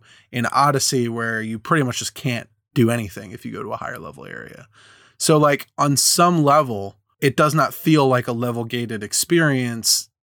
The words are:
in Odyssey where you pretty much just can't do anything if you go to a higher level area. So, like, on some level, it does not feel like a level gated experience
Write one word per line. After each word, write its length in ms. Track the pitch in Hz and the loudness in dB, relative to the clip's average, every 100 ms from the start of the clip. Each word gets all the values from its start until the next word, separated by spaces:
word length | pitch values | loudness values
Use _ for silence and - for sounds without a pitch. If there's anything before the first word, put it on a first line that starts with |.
| _ - _ | _ -20 _
in 140 | 123 117 | -6 -2
Odyssey 560 | 131 143 135 - 131 117 | 2 2 2 0 0 -2
where 320 | 117 113 110 | -4 -4 -4
you 180 | 110 113 | -6 -8
pretty 240 | - 160 | 0 0
much 160 | 127 - | 0 -4
just 140 | 113 | -8
can't 340 | - 131 117 - _ _ | -8 -6 -6 -8 _ _
do 160 | - 113 | 2 2
anything 420 | 120 104 104 104 | 2 -6 -12 -16
if 140 | 113 117 | -14 -12
you 60 | |
go 120 | 110 | -12
to 100 | 110 | -10
a 40 | 113 | -10
higher 200 | - - | -10 -12
level 260 | 82 69 50 | -14 -16 -16
area. 420 | 58 - - - _ - - _ - | -16 -16 -20 -20 _ -20 -20 _ -6
So, 200 | - 151 | 2 4
like, 300 | 147 143 - - | 4 2 -4 -2
on 200 | 143 135 | 0 2
some 460 | - - 175 170 | 2 4 4 4
level, 520 | 143 151 131 104 98 - _ - | 4 4 2 -4 -8 -14 _ -2
it 160 | 139 143 | -2 2
does 180 | 151 | 2
not 200 | 156 131 | 2 0
feel 340 | - 165 156 135 | 0 2 4 4
like 200 | 123 123 | 2 0
a 40 | |
level 320 | 117 120 120 | -4 -2 -4
gated 400 | 113 120 113 110 | -4 -6 -6 -8
experience 1080 | 101 - - 170 156 131 123 113 - - - _ | -6 -4 0 2 4 2 -2 -4 0 -2 -2 _